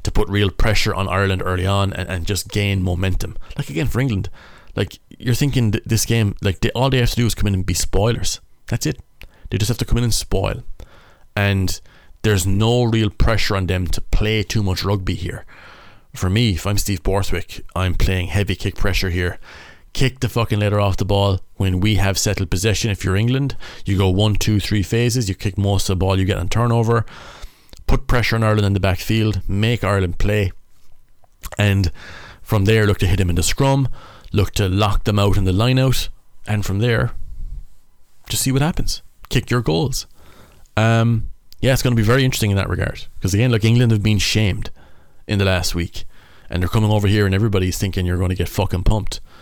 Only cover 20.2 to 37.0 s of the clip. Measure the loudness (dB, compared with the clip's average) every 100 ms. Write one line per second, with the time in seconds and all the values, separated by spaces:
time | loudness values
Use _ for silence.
20.2 | -2 -2 0 0 0 2 0 0 0 2
21.2 | 2 0 -4 -4 -2 2 2 2 2 0
22.2 | -2 -2 -2 -2 0 0 -2 -2 -2 0
23.2 | 0 0 -2 -6 -10 -10 -4 0 2 2
24.2 | 2 2 2 0 0 -2 0 0 0 0
25.2 | -2 -4 -4 -2 0 2 0 0 0 2
26.2 | 0 0 0 0 2 2 2 0 -2 -10
27.2 | -20 -18 -18 -20 -20 -4 2 2 2 2
28.2 | 2 2 2 4 2 2 0 0 0 2
29.2 | 2 0 -2 0 0 0 0 0 0 0
30.2 | 2 2 0 -4 -16 -20 -20 -20 -20 -20
31.2 | -20 _ -8 0 2 2 0 -2 -10 -16
32.2 | -18 -16 -2 0 4 4 4 2 2 2
33.2 | 2 2 0 2 2 2 0 -4 -10 -20
34.2 | -4 -2 0 0 0 2 2 2 2 2
35.2 | 4 4 2 2 2 2 2 0 -2 -8
36.2 | -16 -14 -6 -4 -2 0 0 0